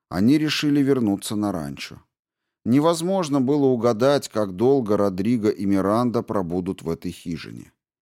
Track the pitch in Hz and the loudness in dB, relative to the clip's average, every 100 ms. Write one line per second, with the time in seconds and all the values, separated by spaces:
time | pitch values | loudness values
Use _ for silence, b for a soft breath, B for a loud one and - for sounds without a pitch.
0 | _ 82 110 151 151 - 151 143 135 135 | _ 0 2 4 2 -2 0 2 2 2
1 | 110 98 - 104 104 92 73 67 - 60 | 2 0 -4 -4 -4 -4 -8 -10 -14 -16
2 | _ _ _ _ _ _ 110 131 160 165 | _ _ _ _ _ _ 0 2 2 0
3 | 170 190 156 143 127 147 135 123 120 107 | -2 -2 0 0 2 2 2 2 2 2
4 | 131 143 - 110 101 90 120 139 107 101 | 2 2 -2 -4 -4 0 2 2 2 2
5 | 101 92 101 123 104 - 98 98 95 110 | 2 0 0 0 0 0 0 0 2 2
6 | 123 113 - 110 85 90 92 90 80 82 | 0 -2 -2 -4 -2 -4 -4 -6 -6 -6
7 | 90 - 87 78 57 57 - _ _ _ | -8 -10 -10 -10 -10 -16 -20 _ _ _